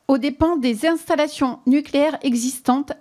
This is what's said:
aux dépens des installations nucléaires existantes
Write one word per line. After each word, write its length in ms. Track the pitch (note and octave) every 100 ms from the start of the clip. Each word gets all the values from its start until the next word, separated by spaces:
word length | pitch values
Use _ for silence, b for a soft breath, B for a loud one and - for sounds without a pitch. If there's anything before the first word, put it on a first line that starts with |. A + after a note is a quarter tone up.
| -
aux 100 | C4+
dépens 400 | C#4+ - D#4+ E4+
des 300 | B3 A3 D#4+
installations 720 | E4 - D#4 D4 - C4 - -
nucléaires 500 | C#4 D4 F#3 F#3+ -
existantes 680 | C#4 A#3+ B3 - - B3+ C#4+ -